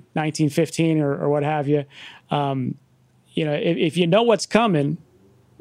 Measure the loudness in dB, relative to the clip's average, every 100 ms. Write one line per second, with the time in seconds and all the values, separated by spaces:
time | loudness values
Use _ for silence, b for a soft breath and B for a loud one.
0 | -8 -4 -2 0 0 0 0 0 0 2
1 | 0 -2 -2 0 0 -2 0 -2 -2 B
2 | B B -6 -4 -2 -2 -4 -8 _ _
3 | _ _ _ -4 -2 -2 0 0 0 0
4 | 2 4 4 2 2 2 4 2 0 -4
5 | -10 _ _ _ _ -20